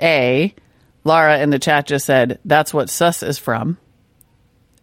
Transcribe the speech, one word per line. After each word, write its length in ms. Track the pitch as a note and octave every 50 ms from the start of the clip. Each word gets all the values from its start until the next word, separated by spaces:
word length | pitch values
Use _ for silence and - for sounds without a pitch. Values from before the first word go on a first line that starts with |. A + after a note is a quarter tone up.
A, 520 | - E3+ D#3 C#3 B2 B2 B2+ C#3 E3+ G3+ _ _ _ _ _ _ _ _ _ _ -
Lara 360 | D3+ D#3+ E3 D#3 D3+ D3+ C3+
in 100 | D3 D3
the 100 | C#3+ C3
chat 260 | - E3 D3+ C#3+ C#3+
just 180 | - C#3+ C3+ -
said, 340 | - C3+ C3 A#2 B2 - - -
"That's 280 | - D3 D#3 D3+ - -
what 160 | D3 B2 -
sus 320 | - - F3 E3+ E3 -
is 160 | - D3 C#3+
from," 400 | - - C3+ A#2 A2+ A2+ D#3+ F3 _ _ _ _ _ _ _ _ _ _ _ _ _ _ _ _ _ _ _ _ _